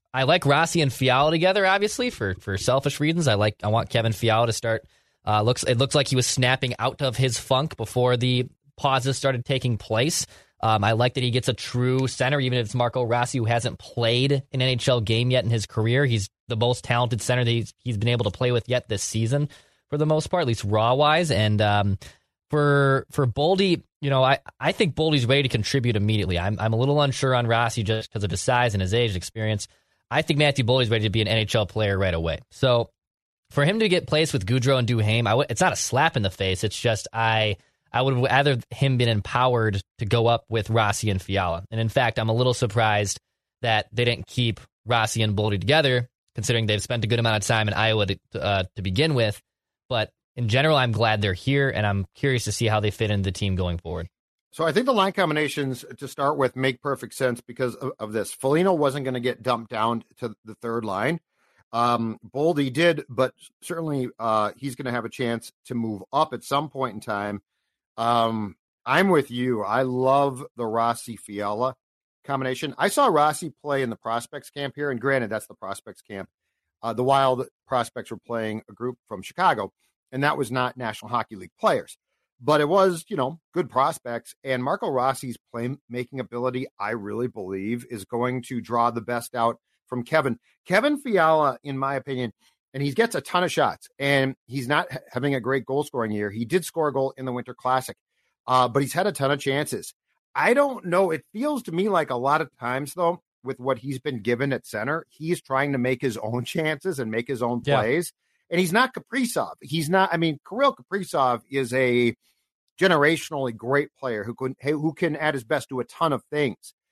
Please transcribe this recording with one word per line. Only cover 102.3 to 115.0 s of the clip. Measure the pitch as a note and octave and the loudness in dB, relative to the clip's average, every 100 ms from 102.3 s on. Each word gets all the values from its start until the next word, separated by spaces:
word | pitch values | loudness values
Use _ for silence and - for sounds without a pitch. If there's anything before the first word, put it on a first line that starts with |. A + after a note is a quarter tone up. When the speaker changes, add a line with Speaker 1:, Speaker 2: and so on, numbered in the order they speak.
| D#3 | 0
Speaker 2:
of | D3+ - | -2 -8
times, | A#2+ C3 C#3+ | -6 -4 -6
though, | F3 E3+ F3 _ _ | -2 -2 -2 _ _
with | B2 C3+ | -10 -6
what | C3 A#2+ | -4 -2
he's | C3 B2+ | -4 -8
been | D3+ A#2+ | -6 -4
given | G#2+ A#2+ C#3 | 0 0 0
at | A#2+ - | -2 -6
center, | A2 B2 D#3+ - | -6 -4 -4 -8
he's | - D#3+ F3 | -8 -4 -4
trying | - C3+ C#3+ | -2 0 0
to | C3+ | 0
make | B2 B2+ | 0 0
his | C3+ G#2 | -2 -4
own | G#2+ A#2+ | -4 -4
<laughs> | A#2 | -4
chances | F3 D#3 D3+ F#3+ C#3 | -4 -2 -4 -4 -6
and | A2 | -4
make | A2+ A#2+ | -4 -4
his | A#2+ | -4
own | A#2+ A#2+ | -2 -2
Speaker 1:
Yeah. | C#3+ C#3 | 0 2
Speaker 2:
plays. | A2+ D#3+ F3 - _ _ - | 2 0 -2 -10 _ _ -4
And | E3+ | -2
he's | F3+ | 2
not | G#3+ B3+ | 2 2
Kaprizov. | - - C#4 A#3 D3 E2+ - | -2 -8 -4 -2 -2 -4 -8
He's | B2+ D#3+ D3+ | -6 -4 2
not, | F#3+ F#3+ | 2 2
I | E3 | 2
mean, | E3 C#3 - | -2 -4 -8
Kirill | A3+ C#4 | -2 0
Kaprizov | - - F#3+ F#3 D#3+ B2+ A#2 - | -2 -6 -8 -4 0 2 0 -4
is | C3+ A#2+ | -4 -2
a | C3 B2+ A#2+ A#2+ - _ _ _ _ _ - | 0 2 4 2 -2 _ _ _ _ _ 0
generationally | F#3 D#3 D3 D#3+ - C#3+ B2+ A2 | 2 4 4 2 -4 -4 -4 -4
great | A#2+ C#3+ D3 _ | -2 0 -2 _
player | C3 G#2+ | -6 -4
who | G#2 | -6
can, | - C3 - | -8 -8 -6
who | C#3 D#3 D#3 | -4 -2 -4
can, | C#3+ | -2